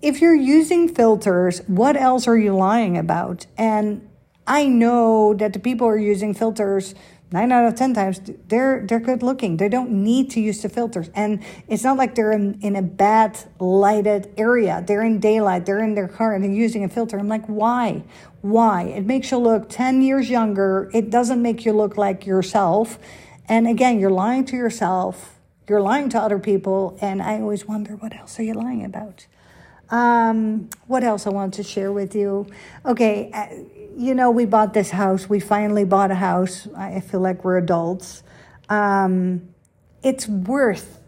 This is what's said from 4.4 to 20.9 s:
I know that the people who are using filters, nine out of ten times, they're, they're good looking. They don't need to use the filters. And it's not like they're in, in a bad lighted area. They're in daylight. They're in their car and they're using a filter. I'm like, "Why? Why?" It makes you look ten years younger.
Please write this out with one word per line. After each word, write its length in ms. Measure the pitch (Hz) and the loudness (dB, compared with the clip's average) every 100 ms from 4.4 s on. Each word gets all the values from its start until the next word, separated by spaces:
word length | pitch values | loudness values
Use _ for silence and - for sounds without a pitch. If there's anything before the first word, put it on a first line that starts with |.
| - | -2
I 180 | 277 285 | 0 4
know 680 | 240 233 240 226 220 214 | 4 4 4 4 4 4
that 180 | 208 214 | 2 0
the 80 | 196 | -2
people 280 | 233 247 233 | -4 0 0
who 60 | |
are 40 | 214 | 2
using 360 | 208 202 214 | 0 0 -2
filters, 600 | 196 226 220 202 196 190 - - - _ | -2 -2 -2 -2 -2 -4 -14 -20 -20 _
nine 200 | 175 240 | -2 2
out 140 | 247 240 | 4 2
of 80 | 226 | 2
ten 180 | 262 | 0
times, 280 | 233 190 190 - - - | 0 -2 -4 -10 -18 -4
they're, 380 | 226 262 262 196 | 0 0 0 -2
they're 120 | 233 | -2
good 240 | 233 254 | -2 -2
looking. 340 | 247 262 220 165 | -2 -2 -2 0
They 100 | 202 | 0
don't 220 | 240 247 | 0 -2
need 400 | 202 202 247 269 | -2 2 2 0
to 80 | 233 | -2
use 220 | 214 208 | -2 -4
the 80 | 208 | -6
filters. 400 | - 233 208 165 - | -4 -4 -6 -8 -4
And 280 | 208 208 - - - | -4 -4 -8 -20 -8
it's 160 | 220 | -4
not 140 | 233 269 | 0 0
like 160 | 262 | 0
they're 180 | 247 214 | 0 0
in, 280 | 214 202 202 | 0 -2 -4
in 140 | 208 202 | -4 -2
a 60 | |
bad 580 | 185 - 202 220 220 220 - - | -4 0 4 4 2 0 -20 -6
lighted 720 | 185 190 196 214 208 208 196 - | 0 4 4 2 2 0 -4 -4
area. 460 | 220 247 208 170 180 | 0 2 2 -2 -2
They're 160 | 208 | 0
in 180 | 226 220 | 0 2
daylight. 460 | 214 220 208 185 175 | 2 2 2 0 -2
They're 180 | 196 | -2
in 120 | 220 208 | 0 -2
their 120 | 185 | -4
car 280 | - 226 202 | -2 -2 0
and 80 | |
they're 80 | 196 | -2
using 320 | 196 226 226 | 0 0 0
a 60 | 196 | -4
filter. 280 | 233 226 202 | -4 -4 -4
I'm 120 | 202 | -4
like, 180 | 220 220 | -6 -6
"Why? 560 | 208 220 247 233 - - - - - | -2 0 0 -2 -4 -10 -20 -20 -12
Why?" 420 | 196 226 226 190 | 0 4 4 2
It 220 | 175 208 196 | -4 -6 -2
makes 260 | 262 254 | -2 -2
you 60 | 254 | 0
look 300 | 240 220 226 | 2 2 -2
ten 340 | - 254 262 | -4 0 2
years 260 | 262 269 233 | 2 2 0
younger. 640 | 247 226 196 196 190 196 | 0 0 0 0 0 0